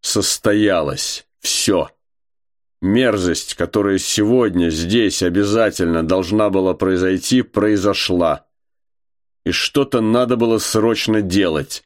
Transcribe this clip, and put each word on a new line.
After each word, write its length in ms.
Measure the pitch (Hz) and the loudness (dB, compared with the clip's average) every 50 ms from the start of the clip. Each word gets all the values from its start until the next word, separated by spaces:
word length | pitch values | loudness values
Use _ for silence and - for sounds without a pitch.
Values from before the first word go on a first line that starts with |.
состоялось, 1200 | - - - 107 95 - - - _ 110 104 104 107 104 95 85 78 71 - - - - - - - _ _ _ | -6 -2 -2 -2 -2 -2 -4 -2 _ 0 2 2 2 2 2 0 0 -2 -4 -6 -8 -8 -8 -12 -14 _ _ _
все. 500 | - - - - - - 101 85 73 - _ _ _ _ _ _ _ _ _ _ _ _ _ _ _ _ _ _ | -8 -6 -4 -2 0 0 0 0 0 -4 _ _ _ _ _ _ _ _ _ _ _ _ _ _ _ _ _ _
Мерзость, 760 | - 92 101 120 131 120 104 101 90 90 82 - - - - | -2 0 2 2 2 2 0 0 0 -2 -2 -2 -6 -10 -6
которая 420 | - 87 80 - 107 101 101 98 | -6 -6 -2 0 0 0 2 0
сегодня 720 | 95 - - - - 104 104 120 127 120 107 85 90 87 85 | 0 -2 -2 -2 0 2 2 2 2 2 2 0 0 0 0
здесь 540 | 78 78 82 85 104 120 113 98 - - 95 | 0 -2 -2 0 0 2 0 0 0 0 -2
обязательно 800 | 90 87 98 101 101 104 113 113 104 92 - 92 85 82 82 80 | 0 0 0 0 0 2 2 0 0 0 -2 -2 0 0 0 0
должна 460 | 78 90 95 92 87 104 107 107 104 | 0 0 0 0 0 0 0 0 2
была 240 | 95 95 92 95 90 | 0 0 0 0 -2
произойти, 680 | - 98 95 95 90 92 92 95 92 - - 131 127 | -2 0 0 0 0 0 0 -2 -2 -2 0 0 0
произошла. 1040 | 120 - _ 104 101 107 107 101 92 104 98 - - - 92 87 87 80 73 - _ _ _ _ _ _ _ _ _ _ _ _ _ _ _ _ _ _ _ _ _ | 0 0 _ 0 2 2 2 2 2 0 0 0 -2 -2 0 2 2 0 0 -2 _ _ _ _ _ _ _ _ _ _ _ _ _ _ _ _ _ _ _ _ _
И 60 | - | -4
что-то 500 | 87 - - - - 143 139 139 - 120 | -4 -2 -4 -2 0 -2 -2 0 0 0
надо 340 | 110 107 113 120 127 117 127 | 2 2 2 2 2 2 2
было 220 | 113 117 117 113 | 0 2 2 2
срочно 640 | 107 - - - 110 107 117 113 104 - - 107 110 | 0 -2 0 0 2 2 2 0 0 0 0 0 0
делать 640 | 104 92 87 101 95 87 78 73 71 - - - _ | 0 0 0 2 2 2 0 -2 -4 -6 -12 -16 _